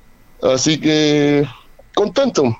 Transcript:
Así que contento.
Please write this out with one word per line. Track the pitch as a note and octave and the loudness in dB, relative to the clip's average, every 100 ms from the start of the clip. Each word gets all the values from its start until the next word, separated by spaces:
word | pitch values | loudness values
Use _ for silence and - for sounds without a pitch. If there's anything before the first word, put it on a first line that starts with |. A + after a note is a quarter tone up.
| - - - - | -20 -20 -20 -6
Así | - C3 D3+ D3+ | -2 0 0 -2
que | D#3 D3+ D3+ D3 D3 C#3+ C#3+ - - - - - | 0 0 2 2 2 0 -2 -6 -20 -20 -10 -4
contento. | G3+ C4+ C4+ - C3 | -2 0 -2 0 -2